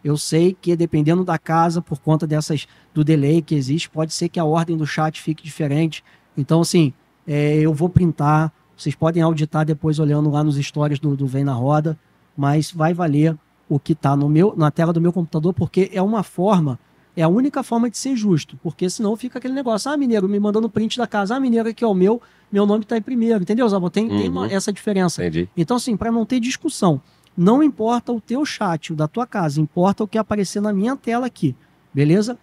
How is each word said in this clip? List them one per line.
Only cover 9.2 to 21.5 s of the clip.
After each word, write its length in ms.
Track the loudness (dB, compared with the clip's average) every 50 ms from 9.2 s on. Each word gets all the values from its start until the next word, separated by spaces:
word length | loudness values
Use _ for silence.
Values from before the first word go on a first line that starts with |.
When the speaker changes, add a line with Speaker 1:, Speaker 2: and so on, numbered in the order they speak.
Speaker 1:
auditar 440 | 2 2 2 0 -2 -2 0 -2 0
depois 320 | 0 -2 -2 -2 -2 0 0
olhando 320 | 2 2 2 2 2 0
lá 120 | 0 2
nos 140 | 0 0 0
stories 420 | -2 -4 -4 -2 -2 -2 -2 -2 -2
do, 160 | -2 -2 -2
do 120 | -2 -4
Vem 180 | -4 -2 -2 -2
na 80 | -2
Roda. 460 | -2 -2 0 2 2 2 0 -2 -6 _ _ _ _ _ _ _ _
Mas 380 | -2 0 2 2 2 0 -2
vai 220 | -2 -2 0 0 0
valer 420 | 0 -2 0 2 2 2 2 0 -4 _ _ _ _ _ _
o 100 | -4 -4
que 160 | _ -2 -4
tá 220 | 0 0 0 2
no 100 | 2 2
meu, 280 | 2 4 4 4 2 2
na 140 | 2 0 0
tela 200 | 2 0 0 0
do 120 | 2 2
meu 100 | 0 0
computador, 400 | 0 -2 -4 -2 -4 -2 -2 0
porque 380 | 0 0 -4 0 0 0 0 0
é 80 | 0 -2
uma 220 | -2 0 0 -2
forma, 560 | -4 -4 -4 -2 0 2 2 2 2 0 -4 -6 _ _ _ _ _ _ _
é 80 | 0
a 60 | 2 2
única 340 | 2 2 0 0 -2 -4
forma 280 | -4 -2 -2 0 0 -2
de 80 | -4 -6
ser 180 | -4 -4 -2
justo. 420 | 0 2 2 2 2 0 -6 -18 -10
Porque 260 | _ -10 -6 -4 -4 -4
senão 260 | -4 -2 -2 -2 -2
fica 220 | -4 -6 -10 -10 -8
aquele 140 | -8 -6
negócio, 380 | -6 -4 -2 -2 -2 -2 -2 -2
"Ah, 80 | -2 0
mineiro, 280 | 0 2 2 2 2
me 140 | 0 0 0
mandando 300 | 0 2 0 0 -2 0
print 260 | 0 -2 -2 -2 -2
da 100 | -4 -4
casa. 300 | -2 -2 -4 -2 -2 -2
Ah, 40 | -2
mineiro, 280 | 0 2